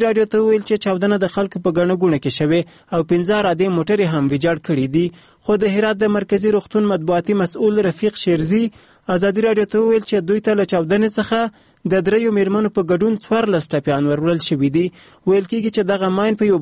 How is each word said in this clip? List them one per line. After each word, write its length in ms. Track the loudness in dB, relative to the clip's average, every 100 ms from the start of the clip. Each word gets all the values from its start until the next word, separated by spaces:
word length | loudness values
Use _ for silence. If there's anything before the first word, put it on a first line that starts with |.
راډیو 260 | 0 0 0
ته 60 | 2
وویل 240 | 2 2 0
چې 140 | -2
چاودنه 320 | -2 0 0 0
د 80 | 0
خلکو 240 | -2 -4 -2
په 60 | -2 0
ګڼه 180 | 0 2
ګوڼه 180 | 2 0
کې 80 | -2 -2
شوې 240 | 0 0 -2 -10 -6
او 60 | -4 0
پنځه 260 | 0 0 0 0
رادې 220 | 0 0 -2
موټرې 300 | 0 0 0
هم 120 | 0 0
ویجاړ 240 | 0 0 -2 -2
کړي 200 | -2 0
دي. 120 | 0 -2 -6 -20 _
خو 80 | -2 0
د 20 | 0
هرات 220 | 0 0 0
د 100 | 0 0
مرکزي 340 | 0 0 2 0
روغتون 280 | 0 -2 0
مطبوعاتي 440 | 0 0 0 0 0
مسؤل 360 | -2 0 0 2 0
رفیق 320 | 0 -4 -2
شیرزي 420 | -2 0 0 0 -2 -6 -20 _ -4
ازادي 260 | 0 0 0 0
راډیو 240 | 0 0
ته 80 | 0
وویل 240 | 2 2 0
چې 60 | -2 0
دوی 120 | -2
ته 120 | 0 0
له 60 | 0
چاودنې 380 | 0 0 2 0 -2
څخه 220 | -2 -2 -2 -6 _ _ -2
د 120 | 0 2
دریو 280 | 0 2 0
میرمنو 340 | 0 0 -2 -2
په 60 | 0
ګډون 240 | 0 0 -2
څوارلس 400 | -2 -2 0 0 -2
ټپیان 320 | -4 0 0 0
وروړل 320 | 0 0 -2 -2
شوي 220 | 0 0 0
دي. 80 | -2 -6 -20 -8 0
ویل 200 | 0 0
کېږي 200 | -2 -2 -2
چې 60 | 0
دغه 160 | 0 0 0
ماین 180 | 0 0
په 40 | 2
یو 80 | 2